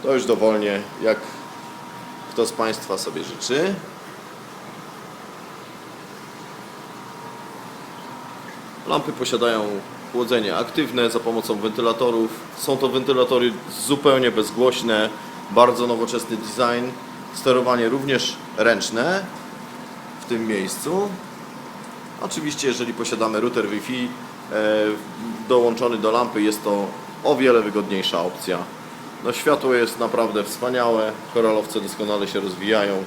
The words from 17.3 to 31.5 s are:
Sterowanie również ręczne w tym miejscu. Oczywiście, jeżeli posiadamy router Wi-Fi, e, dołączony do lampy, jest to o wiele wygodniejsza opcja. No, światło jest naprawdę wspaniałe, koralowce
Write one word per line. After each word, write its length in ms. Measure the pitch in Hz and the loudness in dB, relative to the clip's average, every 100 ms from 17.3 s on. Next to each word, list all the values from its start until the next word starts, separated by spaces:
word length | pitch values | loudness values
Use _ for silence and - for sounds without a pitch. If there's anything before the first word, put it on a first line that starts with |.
Sterowanie 560 | - 139 127 123 123 117 | -2 4 6 6 4 4
również 460 | 135 135 127 - - - - | 2 2 2 0 -6 -10 2
ręczne 680 | 113 107 - 110 143 185 190 - - - - - - - - - | 4 4 2 0 2 0 -2 -12 -14 -14 -14 -14 -14 -14 -14 -14
w 40 | - | -4
tym 220 | 117 113 | -2 0
miejscu. 600 | 101 95 - 139 180 202 185 - - - - - - - - - - | -2 -2 -4 -2 0 -2 -4 -12 -14 -14 -14 -14 -14 -14 -14 -14 -10
Oczywiście, 460 | - - 151 147 139 | -6 -4 -4 -2 0
jeżeli 260 | 113 120 | 0 -2
posiadamy 460 | 113 113 107 113 107 | -4 -4 0 0 2
router 300 | 120 120 104 | 2 2 0
Wi-Fi, 380 | 104 - 127 123 - - - - | -2 -4 -4 -4 -6 -12 -14 -4
e, 340 | 107 107 107 107 107 - - 117 113 - | 0 4 4 4 0 -6 -10 -8 -8 4
dołączony 480 | 123 120 117 123 113 | 6 6 4 0 2
do 140 | 107 | 2
lampy, 300 | 117 120 113 | 4 2 2
jest 220 | 107 104 | 2 2
to 220 | 104 101 98 - - - | 0 0 0 -6 -12 -4
o 120 | 131 139 | 2 4
wiele 260 | 131 120 | 8 6
wygodniejsza 600 | 104 104 98 98 92 90 | 6 0 0 0 0 0
opcja. 360 | 87 - - 87 90 - - - - - | -2 -4 -4 -2 -4 -10 -14 -14 -14 -6
No, 80 | 117 | -4
światło 420 | - 151 143 131 | 0 2 4 6
jest 260 | 123 113 - | 4 4 2
naprawdę 440 | 117 117 113 104 | 0 2 2 2
wspaniałe, 680 | 98 - 123 127 120 113 107 107 - | -2 -2 0 2 4 4 2 -2 -4
koralowce 480 | 117 113 | 2 4